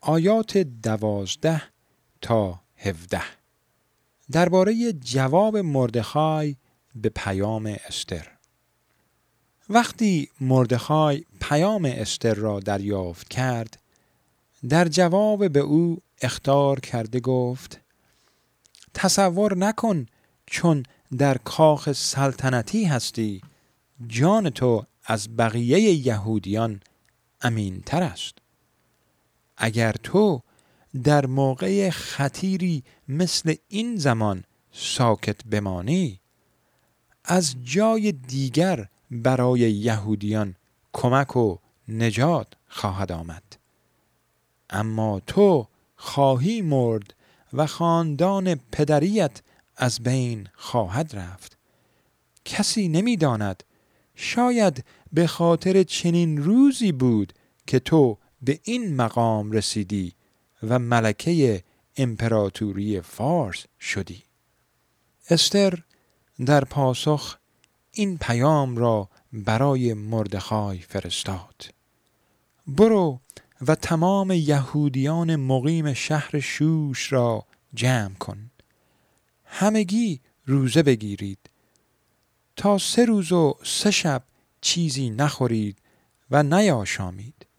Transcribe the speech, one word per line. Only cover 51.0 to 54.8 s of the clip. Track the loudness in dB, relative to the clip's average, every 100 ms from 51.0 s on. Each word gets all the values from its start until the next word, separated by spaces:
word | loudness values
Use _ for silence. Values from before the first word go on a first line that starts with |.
| -6 -8
رفت. | -14 -16 -20 _ _ _ _ _ _ _ _ _ -10
کسی | -4 -2 0 0
نمی‌داند، | 2 2 2 0 0 -4 -6 -14 _ _ _ _ -12
شاید | -6 0 2 4 2 0